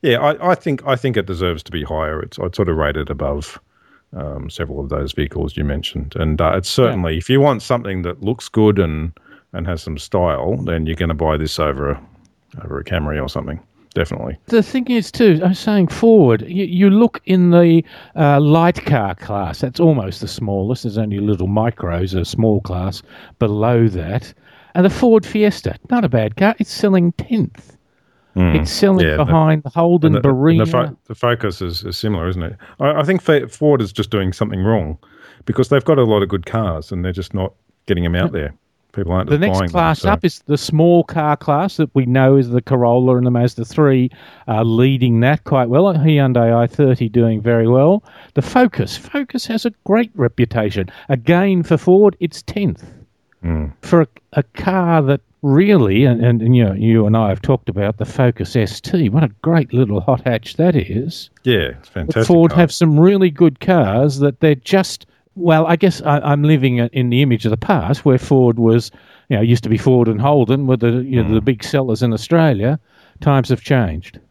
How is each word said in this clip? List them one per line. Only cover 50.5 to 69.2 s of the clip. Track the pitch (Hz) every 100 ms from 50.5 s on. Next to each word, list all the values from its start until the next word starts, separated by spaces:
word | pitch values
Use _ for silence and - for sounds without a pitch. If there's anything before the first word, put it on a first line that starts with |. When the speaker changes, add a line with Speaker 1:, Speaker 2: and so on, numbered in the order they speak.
| 117 107 98 92 - -
Speaker 2:
Again, | 131 113 175 196 185
for | 160 151
Ford, | - 185 208 180
it's | 175 -
tenth. | - - 196 90 - - - _ _ _
Speaker 1:
Mm. | 85 80 73 -
Speaker 2:
For | - 170
a, | 156 _ _
a | -
car | - - - 185 170 165
that | 135 139 _ _
really, | 143 139 196 196 107 98 135
and, | 117
and, | 120 117
and, | 113 127
you |
know, | 110
you | 95 110 113 104
and | 110
I | 107
have | 95
talked | - 131 -
about | 95 101 101
the | -
Focus | - 127 117 90 127
S | 104 -
T. | - 185 127
What | 123
a | 147 -
great | 156 165 131
little | 123 127 101
hot | 98 127
hatch | - 113 - -
that | 170 156
is. | 92 104 147 - - _
Speaker 1:
Yeah, | 127 110
it's | 69 64 -
Speaker 2:
But |
Speaker 1:
fantastic | - 78 110 113
Speaker 2:
Ford | 170 165
Speaker 1:
car. | 147
Speaker 2:
have | 170
some | - 165 151
really | 175 202 185
good | 143 170 131
cars | - 180 110 107 143 139
that | 143 120
they're | 160 143
just, | - 196 185 - _ _ _ -
well, | 170 160 160
I | 170
guess | 190 -
I, | 156 143
I'm | 143 143
living | 147 156 131 123
in | 120 135 123
the | 120
image | 139 113
of | 113
the | 113
past | - 180 90 143 151
where | 127
Ford | - 139 123 117
was, | 113 117 113 - _ _